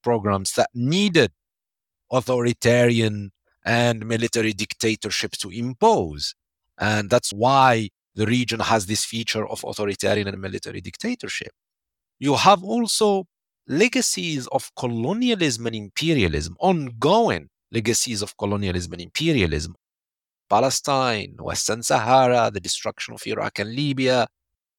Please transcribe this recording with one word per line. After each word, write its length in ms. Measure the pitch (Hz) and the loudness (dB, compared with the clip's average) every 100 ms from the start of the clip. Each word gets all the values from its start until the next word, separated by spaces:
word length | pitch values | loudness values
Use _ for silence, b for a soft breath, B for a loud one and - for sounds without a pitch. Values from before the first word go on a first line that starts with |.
programs 500 | - 117 101 98 95 | -2 0 2 0 -2
that 160 | - - | 0 0
needed 580 | 120 123 175 208 170 110 _ _ _ _ _ _ _ - | 0 -2 2 2 4 2 _ _ _ _ _ _ _ -4
authoritarian 1200 | 127 120 127 120 117 117 120 120 117 110 104 101 _ _ _ | -2 0 0 0 0 4 6 6 4 0 -2 -10 _ _ _
and 420 | - 117 120 113 107 | -2 2 2 0 -2
military 480 | 113 117 117 110 | -2 -2 0 -2
dictatorships 840 | 101 104 - 113 110 107 - 107 - | -2 -6 -4 -2 -2 -4 -6 -6 -8
to 100 | 104 | -10
impose. 840 | 95 120 127 220 202 87 73 69 - _ _ _ - | -8 -8 0 2 2 0 -6 -10 -12 _ _ _ -4
And 320 | 101 107 101 | -2 0 2
that's 240 | 123 - | 0 0
why 560 | 101 120 139 131 117 104 _ _ | 0 4 6 6 4 -2 _ _
the 140 | - 104 | -4 0
region 320 | 123 120 113 | 0 0 -2
has 260 | - 113 95 | 0 0 0
this 180 | 104 | -4
feature 420 | - 113 113 110 104 | -4 -6 -4 -4 -4
of 180 | - - | -8 -10
authoritarian 640 | - 104 98 101 101 98 | -6 -4 -2 0 0 -2
and 120 | 98 | -6
military 400 | 95 98 - 98 | -8 -10 -10 -12
dictatorship. 720 | 92 - 226 247 - - - _ _ _ _ _ _ - | -14 -10 -8 -8 -8 -10 -12 _ _ _ _ _ _ -6
You 160 | 135 135 | 0 4
have 280 | 175 196 | 6 6
also 600 | 190 226 226 - 214 196 185 _ _ _ - | 4 -2 0 2 2 2 -2 _ _ _ -4
legacies 800 | 139 240 262 - - 175 147 123 | 2 2 2 0 -2 -4 -4 -4
of 240 | 135 - - | -4 -6 -8
colonialism 920 | 127 113 120 214 247 220 160 113 117 | -4 -2 -2 0 0 2 0 0 -4
and 100 | 113 | -6
imperialism, 800 | 104 - 156 151 90 76 80 87 | -10 -4 0 2 2 0 -4 -2
ongoing 920 | 180 175 135 113 143 214 226 92 71 _ _ | 2 2 -2 -2 2 4 4 0 -6 _ _
legacies 500 | 113 113 110 - 107 | -4 0 0 -2 -4
of 160 | 101 - | -8 -4
colonialism 560 | 101 101 98 90 87 | -2 -2 -2 -2 -4
and 80 | 85 | -10
imperialism. 720 | 85 - 160 147 87 76 80 87 _ _ _ _ _ _ - | -10 -4 0 2 2 0 -4 -12 _ _ _ _ _ _ 0
Palestine, 840 | 104 131 - - 139 127 110 92 113 | 2 2 0 -2 0 0 -2 -6 -10
Western 420 | - 113 - 113 | -8 -4 -4 -2
Sahara, 720 | 117 131 113 131 127 123 113 | 0 0 4 4 6 4 2
the 60 | 101 | 0
destruction 560 | 87 - 107 - - 104 | -6 -6 -6 -8 -12 -10
of 100 | 110 | -8
Iraq 340 | 107 104 - | -6 -6 -6
and 160 | 104 120 | -6 -2
Libya, 520 | 147 131 131 127 113 _ _ _ _ | -2 0 2 2 0 _ _ _ _